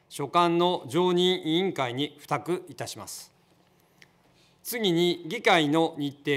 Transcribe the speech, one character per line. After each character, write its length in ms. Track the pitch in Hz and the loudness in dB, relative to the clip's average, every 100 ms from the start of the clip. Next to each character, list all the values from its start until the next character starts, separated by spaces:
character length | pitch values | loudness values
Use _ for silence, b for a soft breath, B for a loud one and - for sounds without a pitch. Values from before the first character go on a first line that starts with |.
| _ | _
所 180 | - 143 | -10 0
管 300 | 175 175 170 | 2 4 4
の 260 | 175 180 123 | 2 0 -2
常 260 | 151 180 | 0 2
任 320 | 180 180 180 147 | 2 2 0 0
委 120 | 160 | 0
員 120 | 190 | 0
会 220 | 143 127 | -2 -4
に 200 | 123 143 - | -4 -6 -8
付 100 | - | -6
託 400 | 143 - 175 - | -6 -4 -6 -8
い 60 | |
た 120 | 127 117 | -12 -12
し 120 | 110 | -12
ま 100 | 98 | -14
す。 240 | - - _ _ _ _ _ _ b b b b b b b | -16 -18 _ _ _ _ _ _ b b b b b b b
次 300 | - 233 202 | -8 -2 2
に 320 | 165 175 170 156 | 4 2 0 -6
議 140 | 226 | -2
会 300 | 220 180 147 | 4 4 4
の 240 | 160 160 - | 2 2 -2
日 180 | 143 - - | -8 -6 -2